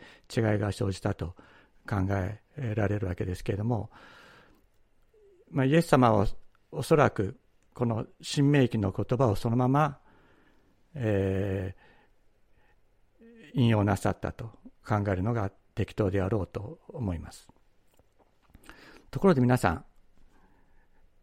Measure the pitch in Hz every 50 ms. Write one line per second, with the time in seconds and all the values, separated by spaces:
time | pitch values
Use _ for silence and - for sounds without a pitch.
0 | - - - - _ - - 120 113 107 107 104 107 101 - - 101 98 95 -
1 | - 104 98 - 80 85 - - - - - - _ _ _ _ _ - 110 98
2 | 92 95 98 98 92 98 107 - _ _ _ 147 131 110 107 113 104 98 104 104
3 | 95 90 90 - - 95 92 - - - 104 95 110 120 120 101 107 - - -
4 | - - - - - - - - - _ _ _ _ _ _ _ _ _ _ _
5 | _ _ _ _ _ _ _ _ _ - 175 147 131 135 151 165 165 - - 131
6 | 123 117 107 101 101 - - - - - _ _ _ _ - - 127 - 160 151
7 | 131 110 - - 98 98 - - _ _ _ _ _ _ _ - 123 117 110 110
8 | - - - - - - - 147 139 143 147 143 127 120 - 110 101 95 - -
9 | 101 - 127 117 139 113 98 - - 117 113 123 127 127 135 143 156 143 135 -
10 | _ _ _ _ _ _ _ _ _ _ _ _ _ _ _ _ _ _ - 147
11 | 120 107 101 95 98 95 95 95 101 101 95 98 92 92 - - _ - _ _
12 | _ _ _ _ _ _ _ _ _ _ _ _ _ _ _ _ _ _ _ _
13 | _ _ _ _ 226 233 233 226 - - - 151 120 113 113 104 98 104 95 -
14 | - 104 - - - - - - 117 110 - - - - - _ - - 117 104
15 | 101 104 95 90 95 113 120 113 98 95 - _ _ _ _ - 98 - - -
16 | 107 92 95 98 92 98 117 104 87 - - - 101 - 165 - _ - - 156
17 | 120 98 85 80 - - - - - - _ _ _ _ _ _ _ _ _ _
18 | _ _ _ _ _ _ _ _ _ _ - - - - - - - - - -
19 | - _ - - - 196 165 131 123 123 127 123 - 92 82 - - - _ -
20 | - _ _ - - - _ - - _ _ _ _ _ _ - _ _ _ -
21 | - _ _ _